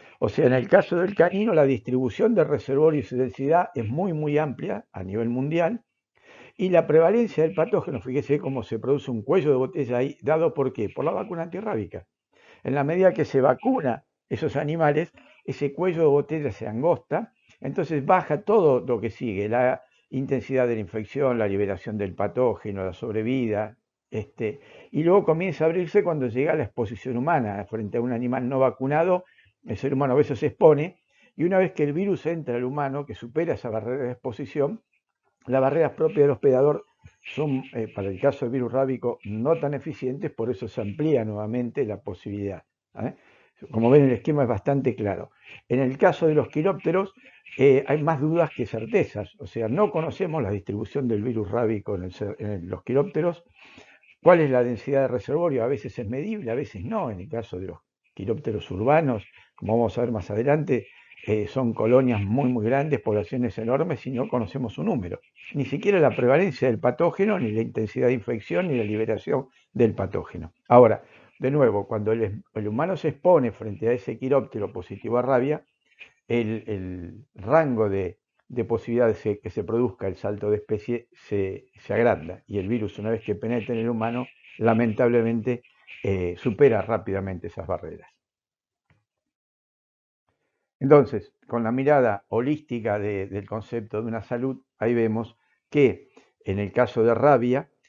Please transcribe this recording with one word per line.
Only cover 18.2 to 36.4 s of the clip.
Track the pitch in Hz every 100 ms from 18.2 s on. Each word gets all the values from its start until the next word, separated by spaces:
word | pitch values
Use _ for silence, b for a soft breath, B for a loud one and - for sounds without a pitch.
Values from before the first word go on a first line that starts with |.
| 160 147
todo | - 220 160 123
lo | 131 117
que | 113
sigue, | - 123 95 104
la | 117 127 135 b b b
intensidad | 127 135 135 - 131 123
de |
la | 113
infección, | 98 110 104 139 135 120
la | 104
liberación | 98 101 95 - 107
del | 101
patógeno, | 92 101 123 127 101 110 101
la | 95
sobrevida, | 87 110 107 110 131 117 104 107 113 _ _ _
este, | 110 104 - 110 - B B B
y | -
luego | 165 196
comienza | 160 160 185 151
a | 160
abrirse | 170 165 208
cuando | 208 156 127
llega | 113 151
la | 160
exposición | 120 - 107 113 131 120
humana. | 135 165 110 101 98
Frente | 110 104 117
a |
un | 120
animal | 120 123 127 123
no | 135
vacunado, | 131 - 135 151 175 180 180 b b _ -
el | 107
ser | 135
humano | 135 139
a | 127
veces | 147 127
se | 151
expone, | - 170 147 165 - b b b -
y |
una | 165 190
vez | 185
que | -
el | 147
virus | 147 202 170
entra | 160 170 131 120
al |
humano, | 127 147 139 139
que | 143
supera | - 120 151 165
esa | 123 123
barrera | 110 107 127
de | 123
exposición, | 120 131 113 139 151 143 226 _ _ _ _ _ _ -
las | 131
barreras | 131 151 151
propias | - 156 123
del | 143
hospedador | 131